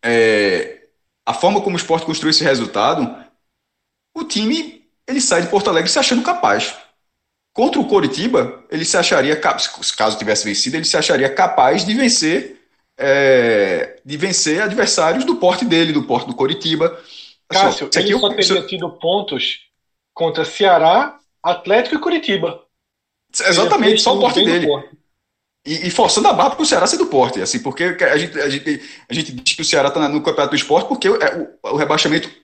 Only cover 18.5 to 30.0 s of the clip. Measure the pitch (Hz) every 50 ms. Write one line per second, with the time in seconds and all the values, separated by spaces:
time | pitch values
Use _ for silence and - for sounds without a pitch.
18.5 | 190 185 - - 190 180 170 165 - - - 165 180 208 - - 151 123 - -
19.5 | - - _ _ _ _ _ _ _ _ _ _ _ - 165 160 151 160 156 151
20.5 | - - 208 190 180 165 156 160 180 226 285 302 - - _ _ _ _ - 135
21.5 | - - - 175 202 233 240 - 311 294 - 349 349 320 - - 196 185 160 165
22.5 | 170 - _ _ _ _ _ _ _ _ _ _ _ _ _ _ _ - - -
23.5 | 175 175 214 - 427 - 226 202 220 220 - 240 262 - 247 240 - 180 - -
24.5 | 170 175 165 151 143 139 - - - _ _ _ _ _ _ _ _ _ _ _
25.5 | _ _ _ 139 156 160 170 180 - - 440 - - 427 - 403 - - 269 277
26.5 | 269 - 311 - 262 185 175 - - 339 370 - - 135 127 120 - 104 92 -
27.5 | - 123 - 143 135 - 170 180 175 180 180 139 139 151 175 165 - 151 139 147
28.5 | 135 143 139 156 147 139 - - - - - _ 120 165 156 - 131 123 - -
29.5 | - - 160 - - 151 135 139 135 165